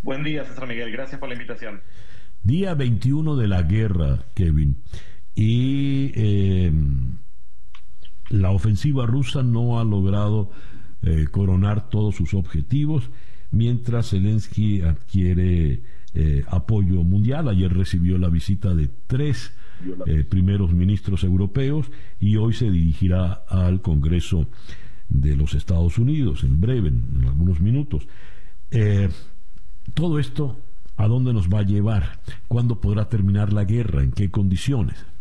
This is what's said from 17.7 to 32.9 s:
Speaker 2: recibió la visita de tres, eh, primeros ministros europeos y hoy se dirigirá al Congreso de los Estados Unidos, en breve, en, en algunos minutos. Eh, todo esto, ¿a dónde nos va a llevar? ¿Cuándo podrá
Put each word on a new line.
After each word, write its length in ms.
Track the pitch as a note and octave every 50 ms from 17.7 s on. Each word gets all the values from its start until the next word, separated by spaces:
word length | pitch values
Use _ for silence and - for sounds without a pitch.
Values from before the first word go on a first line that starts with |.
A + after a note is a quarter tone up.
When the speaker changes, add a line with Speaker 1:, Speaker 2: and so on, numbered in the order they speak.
Speaker 2:
recibió 460 | F2 F2+ F#2+ - - F2 E2+ F2+ F#2 F2+
la 100 | F2+ F2
visita 460 | E2+ E2 - - G2 F#2+ - G2 F2+
de 160 | E2 D2+ C2+ - - -
tres, 500 | - B2+ B2+ D3 D3 B2+ - - - - - - - - - F2+ F#2 F#2 - -
eh, 180 | D#2+ D#2+ D#2 D2
primeros 480 | - G2 F#2+ F#2 F#2+ G2+ G2+ G2 E2+ F2
ministros 500 | F2 F2 F#2+ G#2 G2 - - F#2+ E2+ G2+
europeos 680 | F#2 F#2 F#2 G2+ G2 - C#3 C3+ C3+ D3 D#3 C#3 - - - - - - -
y 160 | G2 G#2 G#2+
hoy 160 | G#2+ G#2+ A#2
se 180 | G#2+ - B2+ G#2+
dirigirá 760 | F#2 F2 E2 E2 D2+ - G2 F2+ F2+ F#2 F#2 F2 F#2 - - -
al 320 | - F#2 F2+ F2+ F2+ F#2
Congreso 680 | - F2+ D#2+ D2 C#2 D#2 F2 F2 - - G2 E2 C#2 - - - - - - - - - - - - -
de 280 | C2+ C2+ C2+ D2 C#2+
los 180 | C#2 D2 C#2+ -
Estados 420 | D2 - - F#2 E2 E2+ E2+ -
Unidos, 480 | - A#2 C3 D#3 D#3 C3+ F#2+ - B1+ C2
en 160 | C2 C2+ D#2
breve, 280 | F#2 A2+ C3 B2 F#2+ D2+
en, 140 | C2 A#1 G#1+ A#1+ C2
en 80 | C2+ B1
algunos 360 | B1+ C2+ D2 E2+ F#2 F2+ D2+
minutos. 460 | F2 G#2 A#2+ C#3+ D3 - D#2 D2 - - - - - - - - - - - - - -
Eh, 380 | - A#2 G#2+ G#2 G2+ G2+ G2+ F#2 D#2 - - - - - - - - - - - - - - - -
todo 240 | - D#3+ F3 D#3 D3
esto, 420 | C3+ B2 B2 D3 D3+ C3 G#2+ - - - - - - - -
¿a 120 | - G#2 G#2+
dónde 240 | A#2 B2+ B2+ B2+
nos 160 | A#2+ G#2+ F2 E2+
va 120 | G2+ G#2+
a 40 | G#2
llevar? 560 | F#2+ G2+ G2+ G2+ A2 A2 G2+ - - - - - - - - -
¿Cuándo 340 | - A#2+ A#2+ A#2+ A#2+ A#2 -
podrá 280 | - G2+